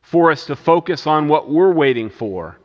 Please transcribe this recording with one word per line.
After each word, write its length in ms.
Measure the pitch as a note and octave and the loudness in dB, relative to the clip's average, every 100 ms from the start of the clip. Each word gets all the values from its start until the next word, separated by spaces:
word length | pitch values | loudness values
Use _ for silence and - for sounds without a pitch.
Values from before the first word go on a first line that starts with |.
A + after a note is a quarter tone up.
for 300 | _ E3 E3 | _ 2 2
us 140 | D3+ - | 0 -6
to 80 | C#3+ | -6
focus 500 | - E3+ E3+ D#3+ D#3 | 2 0 0 -6 -2
on 220 | D#3 D3 | 0 2
what 200 | D3 - | -2 0
we're 220 | D3+ F#3+ | 2 2
waiting 380 | E3+ C#3 A#2+ A2 | 4 2 0 -6
for 500 | - G#2+ F#2 D#2+ F2 | -8 -10 -8 -12 -18